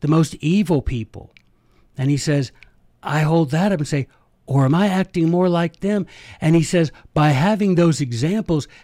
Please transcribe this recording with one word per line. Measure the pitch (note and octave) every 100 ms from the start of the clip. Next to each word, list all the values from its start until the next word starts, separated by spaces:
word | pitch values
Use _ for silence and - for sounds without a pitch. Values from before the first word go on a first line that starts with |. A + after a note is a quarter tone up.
the | C#3+
most | D#3+ D#3+ -
evil | D3 F#3+ F#3 D3+
people." | - B2 G#2+ - - _ _ _ _ _ _ -
And | C3+
he | C#3+
says, | D#3+ C#3+ B2 - - _ _ _
"I | - D3
hold | D3+ E3 D3+
that | D#3+ G3+
up | F3+
and | D3
say, | D3 C3 _ _ _ -
'Or | C3+ C3
am | E3
I | G3+
acting | F#3 F#3 F3+ E3
more | F3 F3+
like | F3 E3+ -
them?'" | G3 G#3 - - - -
And | D#3+ E3
he |
says, | D3+ F3+ D#3+ - - -
"By | D3+
having | C3+ F3+ G#3+ G3+
those | E3+ E3+ D3+
examples | C#3 A#2 D3+ G#3+ - D#3 - -